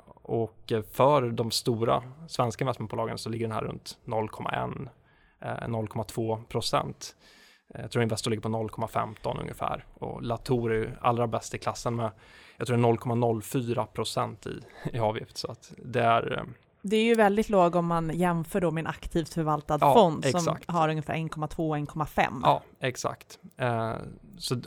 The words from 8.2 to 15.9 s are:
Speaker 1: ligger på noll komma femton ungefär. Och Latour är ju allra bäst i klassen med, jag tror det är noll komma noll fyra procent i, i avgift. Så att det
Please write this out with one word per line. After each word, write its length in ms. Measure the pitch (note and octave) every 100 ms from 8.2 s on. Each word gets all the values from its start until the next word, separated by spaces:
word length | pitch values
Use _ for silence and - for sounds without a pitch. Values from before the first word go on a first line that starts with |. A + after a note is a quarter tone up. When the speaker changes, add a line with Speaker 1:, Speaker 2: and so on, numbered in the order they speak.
| B2
Speaker 1:
ligger 100 | A2
på 60 | A2
noll 220 | A2 A2
komma 180 | - A2
femton 500 | A2+ A2+ A2 B2 -
ungefär. 440 | - A#2 - - -
Och 280 | - - -
Latour 500 | B2 A2+ - B2 A#2
är 40 | A2
ju 140 | A2+ B2
allra 260 | B2 A#2 A#2
bäst 280 | A2+ -
i 40 | A2+
klassen 380 | A#2 - B2 A#2
med, 140 | A2 - - - - -
jag 100 | A#2
tror 100 | A#2+
det 40 |
är 20 |
noll 160 | A#2+ A2+
komma 160 | A#2+
noll 280 | A#2 A#2+ A2+
fyra 440 | - C#3 A#2+ A#2 A2
procent 600 | - A2 B2+ A#2 A2+ -
i, 140 | - - - -
i 60 | A#2
avgift. 380 | G#2+ A2+ - -
Så 140 | -
att 200 | - - -
det 180 | B2+